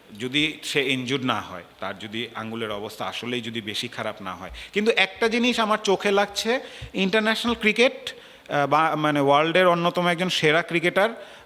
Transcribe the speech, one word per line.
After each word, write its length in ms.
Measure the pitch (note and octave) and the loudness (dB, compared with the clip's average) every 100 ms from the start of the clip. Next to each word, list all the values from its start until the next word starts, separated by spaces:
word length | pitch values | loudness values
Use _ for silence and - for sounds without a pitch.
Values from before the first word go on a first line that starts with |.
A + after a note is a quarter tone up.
| - G#2+ | -20 -10
যদি 380 | B2+ C#3 D#3 D3 | -4 0 0 -2
সে 180 | - D3 | -4 -2
ইনজুর্ড 440 | C3+ C3 A#2+ C#3 B2+ | 0 -2 -2 -2 -2
না 160 | G#2+ | -2
হয়, 220 | F#2+ F2+ E2+ - | -4 -12 -16 -12
তার 200 | F#2+ F#2+ | -10 -10
যদি 280 | G#2 A2 A#2 - | -10 -8 -8 -10
আঙ্গুলের 360 | A2 A2+ A2+ | -10 -6 -6
অবস্থা 340 | G#2 G#2+ - F#2+ | -6 -8 -8 -8
আসলেই 360 | - A#2 B2 | -6 -6 -6
যদি 200 | A#2 A2+ | -6 -8
বেশি 260 | G#2 G2+ A#2+ | -6 -6 -6
খারাপ 340 | - A2 - | -6 -8 -8
না 140 | F#2+ F2+ | -10 -10
হয়। 140 | F2+ - - | -12 -14 -6
কিন্তু 180 | G3 G#3+ A3+ | 0 2 2
একটা 320 | C#4+ - A3+ | 0 0 0
জিনিস 320 | A#3 A#3+ A#3 | 2 2 2
আমার 180 | G#3+ G#3+ | 0 0
চোখে 280 | G#3 F#3 G3+ | 2 0 2
লাগছে, 480 | G3 G3+ - A3 B3+ - - - | 2 0 -2 -2 -2 -4 -14 -8
ইন্টারন্যাশনাল 600 | A3+ F#3+ A3 G#3+ A3 - - | -2 2 2 2 0 -2 0
ক্রিকেট, 540 | G#3+ G#3+ B3+ C4 - | 2 4 4 2 -8
আহ, 540 | - - - - C#3+ C#3+ | -14 -18 -20 -4 0 2
বা, 280 | D3 D#3+ D3+ | 4 4 2
মানে, 240 | D3+ D3 | 2 4
ওয়ার্ল্ডের 480 | C#3 C#3+ D#3+ E3+ F3+ | 4 6 6 4 6
অন্যতম 400 | E3+ E3+ F3+ F3 | 4 2 2 0
একজন 220 | E3+ F#3 | 0 0
সেরা 320 | - D#3 D#3+ | 2 4 4
ক্রিকেটার, 640 | F3 E3+ E3+ F#3+ G#3+ A#3 - - | 2 0 2 2 2 0 -14 -18